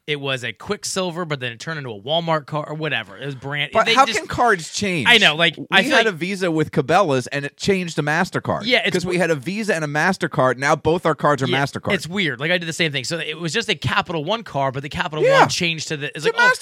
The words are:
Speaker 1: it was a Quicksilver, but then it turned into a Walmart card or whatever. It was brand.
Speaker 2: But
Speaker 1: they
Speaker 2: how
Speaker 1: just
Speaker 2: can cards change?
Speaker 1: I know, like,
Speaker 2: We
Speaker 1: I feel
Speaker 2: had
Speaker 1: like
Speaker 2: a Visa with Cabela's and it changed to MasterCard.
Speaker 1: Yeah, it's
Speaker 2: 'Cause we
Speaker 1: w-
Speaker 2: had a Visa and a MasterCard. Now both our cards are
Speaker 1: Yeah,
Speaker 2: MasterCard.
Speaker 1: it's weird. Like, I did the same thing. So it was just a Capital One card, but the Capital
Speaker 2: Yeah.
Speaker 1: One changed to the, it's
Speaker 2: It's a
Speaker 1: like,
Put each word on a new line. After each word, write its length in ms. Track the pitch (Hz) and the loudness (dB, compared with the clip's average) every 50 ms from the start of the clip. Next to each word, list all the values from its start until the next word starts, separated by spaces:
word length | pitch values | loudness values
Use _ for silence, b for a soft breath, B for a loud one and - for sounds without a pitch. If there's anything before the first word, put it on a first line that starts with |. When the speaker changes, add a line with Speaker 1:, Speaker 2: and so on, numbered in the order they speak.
| _ | _
Speaker 1:
it 120 | - 151 143 | -6 -6 -4
was 240 | 139 139 131 127 120 | -2 -4 -4 -4 -4
a 80 | 117 | -6
Quicksilver, 720 | 113 - - - 202 196 - - - 190 185 180 160 175 180 | -8 -8 -6 -6 -6 -6 -6 -6 -4 -2 -2 -2 -4 -4 -6
but 160 | 156 151 127 | -6 -6 -6
then 140 | 127 123 117 | -6 -8 -10
it 80 | 113 | -10
turned 160 | - 160 165 151 | -10 -10 -8 -8
into 140 | 139 127 | -8 -8
a 60 | 110 104 | -10 -10
Walmart 440 | 101 127 156 170 170 165 160 156 139 | -4 -2 0 0 2 2 0 0 0
card 220 | - 156 151 147 - | -2 -6 -6 -6 -6
or 60 | 156 | -6
whatever. 440 | 156 156 156 135 117 110 95 98 95 | -6 -4 -2 -2 -2 -4 -4 -10 -10
It 80 | 135 | -10
was 100 | 143 139 | -10 -8
brand. 360 | 123 123 135 143 143 143 143 | -8 -8 -6 -4 -4 -2 0
Speaker 2:
But 140 | - 214 220 | 2 2 4
Speaker 1:
they 80 | 226 226 | 4 6
Speaker 2:
how 120 | 254 269 | 6 6
Speaker 1:
just 140 | - 214 311 | 4 4 -2
Speaker 2:
can 80 | 320 - | -4 -4
cards 460 | - - 254 240 214 175 156 - - | -2 2 4 4 4 2 0 -4 -6
change? 340 | - 208 196 180 160 123 233 | -4 -2 -2 0 2 4 6
Speaker 1:
I 80 | 240 226 | 6 6
know, 160 | 202 165 147 156 | 6 4 4 4
like, 180 | 170 170 - | 2 2 2
Speaker 2:
We 100 | - 143 - | 0 -4 2
Speaker 1:
I 120 | 180 190 190 | 2 4 4
feel 80 | 269 302 | 4 4
Speaker 2:
had 100 | 233 220 220 | 4 4 2
Speaker 1:
like 60 | 196 | 0
Speaker 2:
a 40 | 147 | -2
Visa 340 | 165 185 202 185 185 180 | -4 -4 -4 -2 0 0
with 200 | 160 156 156 - - | 2 0 0 0 0
Cabela's 520 | 175 143 123 160 185 208 160 135 131 120 - | -2 0 4 4 4 4 4 2 0 0 -2
and 180 | - 143 139 | -4 -6 -6
it 100 | 139 - | -6 -8
changed 400 | - - 202 196 185 180 170 156 | -4 0 0 0 0 0 -4 -4
to 80 | - 147 | -2 -2
MasterCard. 600 | 147 151 165 185 180 - 131 - - 90 73 - | 0 2 0 0 0 -2 -4 -2 -2 -2 -2 0
Speaker 1:
Yeah, 160 | 226 247 220 170 | 0 0 2 2
it's 140 | 185 170 180 | 2 0 0
Speaker 2:
'Cause 80 | 165 | 0
we 80 | 180 180 | 0 0
Speaker 1:
w- 40 | 175 | 0
Speaker 2:
had 100 | 180 165 | 2 2
a 40 | 165 147 | 0 0
Visa 340 | 123 165 190 214 226 196 196 | -2 -6 -6 -4 -2 -2 -2
and 120 | 160 156 | -2 -2
a 20 | 147 | -2
MasterCard. 680 | 143 151 160 185 190 - - 151 - - 127 131 123 123 | -2 0 2 2 2 0 -2 -4 0 2 2 2 2 2
Now 180 | 139 143 160 | 2 2 2
both 300 | 147 - 156 165 180 - | 2 2 2 0 2 2
our 100 | 165 151 | 0 0
cards 260 | - - 151 147 127 | 2 2 2 2 2
are 60 | 135 139 | 2 0
Speaker 1:
Yeah, 160 | 175 139 139 | 0 0 0
Speaker 2:
MasterCard. 300 | 131 - 110 - - 202 | -2 -4 -6 -4 -2 -2
Speaker 1:
it's 120 | 175 - 147 | -2 -2 -4
weird. 340 | 175 208 190 147 127 113 | -4 -2 -2 -2 -2 -4
Like, 100 | 139 160 | -2 -2
I 60 | 180 185 | -2 -2
did 100 | 175 165 | -2 -4
the 60 | 160 | -4
same 180 | - 170 160 | -2 -2 -2
thing. 140 | 135 139 123 | -2 -2 -4
So 120 | - 165 165 | -4 -4 -4
it 220 | 151 156 156 151 | -4 -6 -6 -6
was 140 | 170 160 139 | -6 -4 -2
just 160 | 226 226 - | -2 -2 -2
a 60 | 196 | -4
Capital 500 | 151 - 226 220 208 185 - 175 160 143 | -2 -2 -2 0 0 0 0 -2 -4 -2
One 180 | 165 208 233 214 | -2 -4 -4 -4
card, 300 | - - 143 139 135 120 | -6 -4 -2 -2 -2 -2
but 100 | 139 135 | -4 -8
the 60 | 151 | -6
Capital 340 | 139 165 175 175 151 151 381 | -4 -4 -4 -4 -2 0 2
Speaker 2:
Yeah. 160 | 508 554 539 | 4 6 6
Speaker 1:
One 80 | 494 - | 4 4
changed 400 | - - 175 170 165 160 - - | 2 0 -2 -2 -2 -4 -6 -6
to 80 | 160 | -6
the, 120 | 143 139 143 | -6 -6 -8
it's 180 | - 156 143 | -6 -4 -2
Speaker 2:
It's 100 | 453 453 | 0 2
a 20 | 453 | 4
Speaker 1:
like, 160 | 480 494 508 - | 4 4 4 2